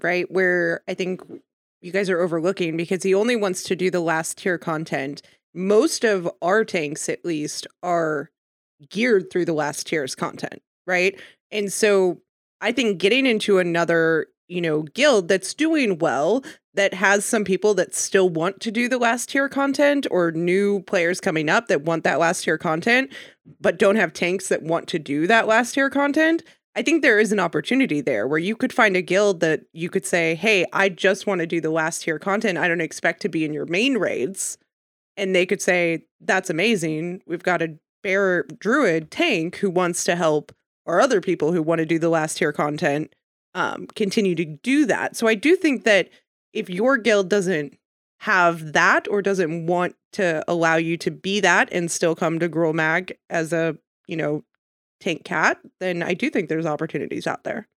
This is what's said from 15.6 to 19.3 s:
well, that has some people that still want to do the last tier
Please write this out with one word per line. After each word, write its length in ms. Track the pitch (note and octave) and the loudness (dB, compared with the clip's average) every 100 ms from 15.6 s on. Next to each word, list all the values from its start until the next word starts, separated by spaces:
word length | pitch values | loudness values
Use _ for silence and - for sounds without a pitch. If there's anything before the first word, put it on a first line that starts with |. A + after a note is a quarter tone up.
| D#4+ D#4+ A3+ E3 | 0 2 0 0
well, 440 | D#3+ B2 D#3+ B3+ - - _ | 0 0 0 0 -4 -18 _
that 220 | - G3 | -2 0
has 320 | F#3+ G3 G3+ - | 2 2 2 2
some 180 | A#3 | -2
people 300 | F#3 F#3 G#3 | 0 0 2
that 200 | F#3+ - | 2 -2
still 360 | - - G3 F#3 | -4 0 2 2
want 300 | D#3+ F3 - | 2 -4 -4
to 80 | A3+ | -6
do 180 | G#3+ A#3+ | -2 0
the 80 | B3 | 0
last 320 | A#3 B3 | 0 -2
tier 220 | - | -2